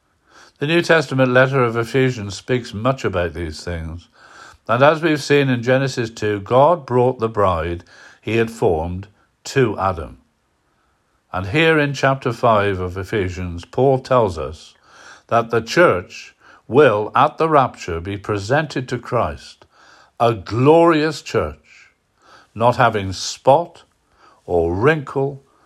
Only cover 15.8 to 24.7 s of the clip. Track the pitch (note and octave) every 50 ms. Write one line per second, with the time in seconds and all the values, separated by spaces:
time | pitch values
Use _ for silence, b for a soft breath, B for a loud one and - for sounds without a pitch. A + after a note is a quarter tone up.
15.8 | F3 D3 G2+ F2+ F#2 - - - - - _ b b b b b b - G#2+ C#3
16.8 | D3+ B2 G#2 G#2 G#2+ - - A#2 C#3 D#3 - - D#3+ E3 D#3 C#3+ B2+ A#2 - -
17.8 | - - E2 E2 E2+ G2 G2+ F#2 - - G#2+ G2+ G2 G#2 C3+ D#3 D#3+ - - D3
18.8 | B2+ - B2+ B2 - - B2+ A#2 G2 D#2 D2+ - - - - _ - b b b
19.8 | b b b b b b b - A#2 A#2 A2+ G2 F2 - G2 A2+ B2 D3 D#3+ E3+
20.8 | E3 E3+ D#3+ D3+ D3+ D#3+ C#3+ - - - - A2 E2 D2 D2 - _ _ - -
21.8 | - _ _ _ _ _ b b b b b b b b - G#2 A#2 A#2+ A#2 B2+
22.8 | B2+ A#2+ G#2+ G#2 F#2+ F#2+ F2+ - - - - - - B2+ C#3 D#3+ E3+ E3+ - -
23.8 | _ _ _ _ b b b b b b b b b F2+ F2+ E2+ E2 E2+